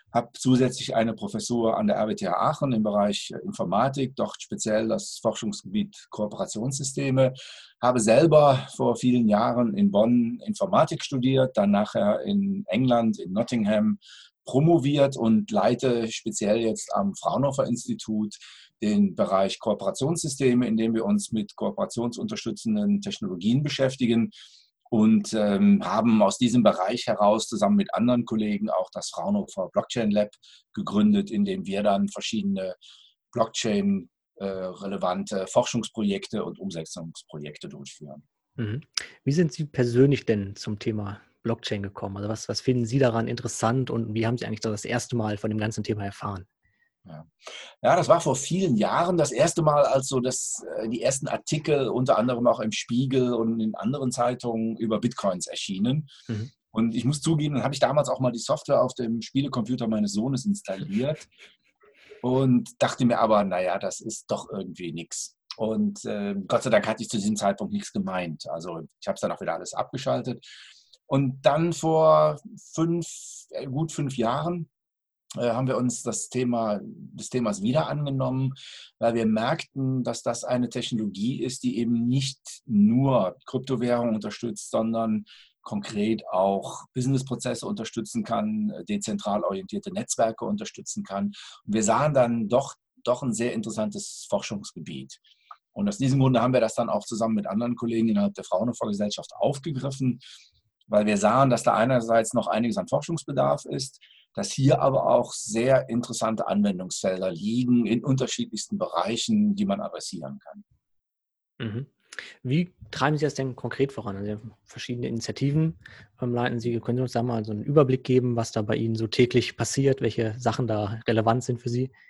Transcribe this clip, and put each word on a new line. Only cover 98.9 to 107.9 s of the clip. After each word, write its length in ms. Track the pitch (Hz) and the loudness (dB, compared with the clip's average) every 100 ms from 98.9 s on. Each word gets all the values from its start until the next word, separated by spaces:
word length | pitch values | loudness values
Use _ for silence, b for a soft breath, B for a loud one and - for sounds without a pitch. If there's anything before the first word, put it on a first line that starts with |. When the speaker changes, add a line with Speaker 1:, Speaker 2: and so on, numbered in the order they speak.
| 101 104 - - - | -2 -2 -4 -10 -2
Speaker 1:
aufgegriffen, 800 | 127 147 170 131 135 135 131 - B B B B _ _ _ | -2 -2 -6 -4 -6 -2 -2 -2 B B B B _ _ _
weil 160 | 104 104 | 2 2
wir 120 | 101 | 4
sahen, 320 | 104 123 135 | 4 6 4
dass 140 | 117 | 4
da 100 | - | 2
einerseits 600 | 101 120 127 113 113 113 | 2 4 2 4 2 4
noch 140 | 120 101 | -2 0
einiges 300 | 104 117 101 | 0 0 -2
an 100 | 90 | -2
Forschungsbedarf 800 | 143 151 165 - 139 139 - - | -4 -2 -6 -4 0 0 0 -2
ist, 340 | 143 135 - b b b | -8 -8 -12 b b b
dass 200 | - 98 | -8 -6
hier 280 | - 135 156 | 2 4 6
aber 260 | 139 135 - | 4 2 2
auch 260 | 120 117 | 2 2
sehr 560 | - - 110 123 131 - | -6 -4 0 4 2 2
interessante 580 | 120 120 117 110 110 - | -4 -4 -4 -2 -2 0
Anwendungsfelder 840 | 101 101 90 92 - 98 92 92 | 2 2 0 -6 -4 -2 -2 -2
liegen 560 | 85 101 120 123 120 | -4 -2 0 4 4
in 200 | 110 | 4